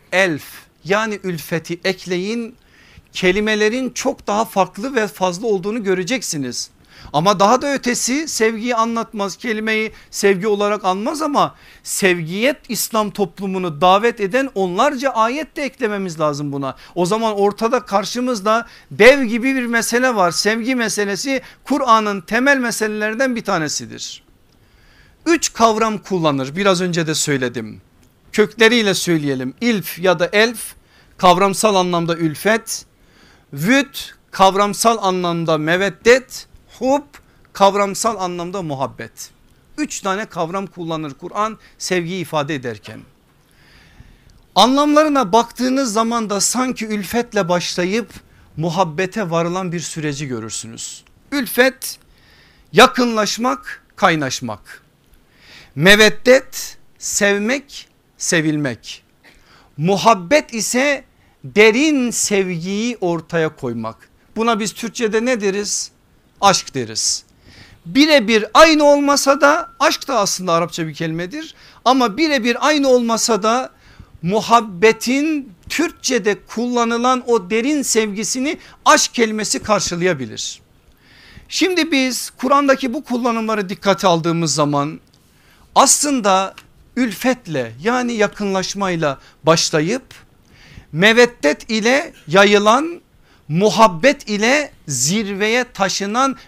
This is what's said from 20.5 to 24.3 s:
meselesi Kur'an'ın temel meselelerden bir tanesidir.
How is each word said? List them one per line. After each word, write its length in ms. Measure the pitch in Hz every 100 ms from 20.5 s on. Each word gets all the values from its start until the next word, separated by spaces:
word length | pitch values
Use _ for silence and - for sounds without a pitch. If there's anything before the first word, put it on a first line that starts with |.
| 226 226
meselesi 680 | 254 226 - 202 190 277 269 - -
Kur'an'ın 560 | - 285 262 220 214 202
temel 380 | - 226 269 277
meselelerden 760 | 240 - 214 214 214 220 269 233
bir 80 |
tanesidir. 760 | - 185 151 - 113 117 - - _